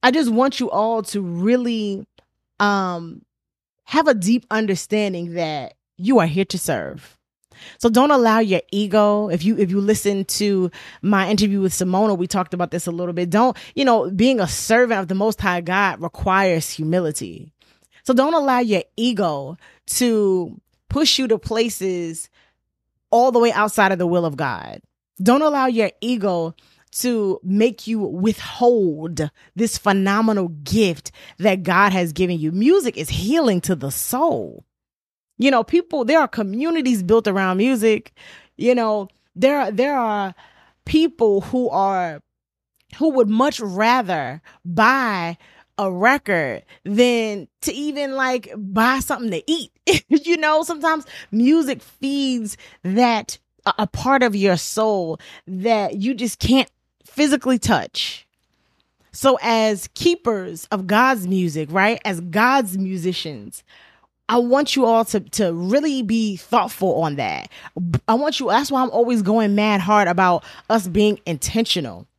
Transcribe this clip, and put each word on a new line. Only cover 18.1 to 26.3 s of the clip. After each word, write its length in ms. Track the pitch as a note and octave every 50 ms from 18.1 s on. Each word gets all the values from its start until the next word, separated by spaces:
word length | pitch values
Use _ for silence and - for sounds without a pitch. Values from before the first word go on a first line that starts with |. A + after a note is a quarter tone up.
| C4
don't 220 | A#3 C4 D4 E4+
allow 240 | E4 C#4+ C#4 B3+ B3
your 240 | B3 A3+ G#3 F#3 E3 _ _
ego 600 | - A3+ B3 A#3+ G3 G#3 E3+ D3+ C#3 C#3 C3+ E3 - _ - _ _ _ -
to 760 | - - B3 A#3+ A3+ G#3+ G#3 G3 F#3+ F#3 F3 D#3 - - _ _ _ _ _ _
push 280 | - C#4 D#4+ - - -
you 100 | C4 B3
to 120 | A3 G#3+
places 920 | - - A3+ A3+ A#3 A#3+ G3 - F#3+ F#3+ F#3 F3 E3+ E3 E3 E3 - - _ _ _ _ _ _ _ _ _ _ _ _ _ _ _ _
all 220 | - A#3 A#3+ C4
the 80 | A#3+ A#3+
way 120 | A#3 A#3+
outside 400 | - - G#3+ G#3+ - - G#3 F#3+
of 60 | F#3+ F3
the 100 | F3+ F3
will 180 | F3 F3+ E3+
of 120 | E3 C#3+ B2+
God. 440 | D3+ C3+ A#2 E2+ C#2+ A1+ G#1+ - _ _ _ _ _ _ _ _
Don't 200 | F#3 G#3 A#3+ C#4
allow 240 | D#4 D4+ D4 C#4+ C4
your 260 | C4 B3 A3+ A3 F#3+ - _
ego 560 | - A#3 B3 A#3 G3 G#3